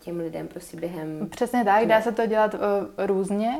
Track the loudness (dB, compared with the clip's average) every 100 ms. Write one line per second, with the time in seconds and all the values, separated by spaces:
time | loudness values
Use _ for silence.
0 | -10 -6 -6 -6 -10 -12 -16 -10 -8 -6
1 | -8 -6 -6 -4 -2 0 4 4 6 4
2 | 4 0 2 4 2 2 0 0 -2 -4
3 | 0 0 0 0 -2 -2